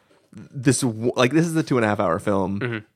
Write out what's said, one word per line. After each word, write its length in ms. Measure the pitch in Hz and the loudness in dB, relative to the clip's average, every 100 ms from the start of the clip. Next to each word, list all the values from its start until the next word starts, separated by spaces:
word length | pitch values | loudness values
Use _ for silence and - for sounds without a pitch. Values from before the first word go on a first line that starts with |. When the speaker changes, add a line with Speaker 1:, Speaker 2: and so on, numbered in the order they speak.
| _ _ _ | _ _ _
Speaker 1:
this, 480 | - - 139 123 117 | -20 -16 -2 0 2
w-, 320 | 127 110 117 | 0 -2 -2
like, 160 | - 123 | 2 2
this 160 | 151 170 | 2 0
is 80 | |
the 80 | 160 | 0
two 140 | - 127 | 0 2
and 60 | |
a 40 | 107 | 2
half 120 | 104 | 2
hour 180 | 95 82 | 0 0
film, 400 | - 98 92 98 | 0 0 0 -4
Speaker 2:
Mm-hmm. 200 | 120 113 - | -4 -6 -8